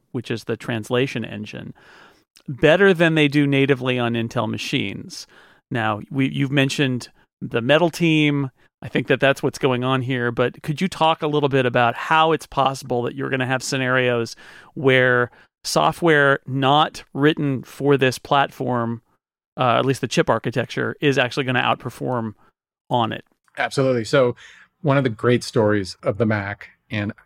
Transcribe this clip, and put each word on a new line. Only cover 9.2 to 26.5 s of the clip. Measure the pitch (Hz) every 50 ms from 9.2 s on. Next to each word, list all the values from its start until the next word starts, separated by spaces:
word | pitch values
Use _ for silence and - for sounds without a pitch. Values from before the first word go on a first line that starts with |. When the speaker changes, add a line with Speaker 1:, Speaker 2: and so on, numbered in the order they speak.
| 143 135 139 - -
Speaker 1:
what's | 139 - -
going | - 135 127 123 123
on | 131 135 131
here, | 123 123 135 123 120 120
but | 120 - 123 123 - - -
could | - 151 139
you | 185
talk | 185 - - 160 160 160 -
a | 165
little | 151 147 151 143 139
bit | 139 135 123
about | 123 123 127 120 117 117
how | - - - 160 160 160 160
it's | 160 147 -
possible | - - - 131 135 135 131 - 131 127 120 120
that | 135 143
you're | 135 135 131
gonna | 131 131 127
have | 123 131 127
scenarios | - - 143 135 131 127 127 131 127 123 120 120 117 113 - - - - - - - - _
where | - 139 135 131 131 127 127 123 123 123 120 - _ _ _ _ _ _
software | - - 160 151 156 156 - 175 165 156 147 143 139 139 - -
not | - 127 139 135 131 143 147 160 - - - - _ _
written | 135 139 151 160 - 151 143 135 117
for | - - - - 135 143 139
this | 135 135 131 120
platform, | - - - 147 139 139 - - - 135 127 123 120 117 113 117 113 _ _ _ _ _ _ _ _ _ _ _
uh, | - 131 123 117
at | 127 127
least | 131 135 -
the | -
chip | 117 - - 120 -
architecture, | 117 113 - 123 117 131 113 - - 131 123 113 113 -
is | - 147 131 139
actually | 127 123 - - 135
gonna | 123 127 123
outperform | 127 117 113 - - 123 - - 143 131 127 120 113 110 104 _ _ _ _ _ _ _ _ _ _ _
on | - 123 113 110
it? | 113 - - _ _ _ _ _ _ -
Speaker 2:
Absolutely. | 127 117 - 143 131 131 127 120 110
So | - - 139 127 123 120 - - - - - - _ _ _
one | - 147 135
of | 143 131
the | 127
great | 110 - - 120 123 117 -
stories | - - 127 110 107 104 104 95 87 - -
of | - 139 110
the | 95 117
Mac | 107 110 104 98 101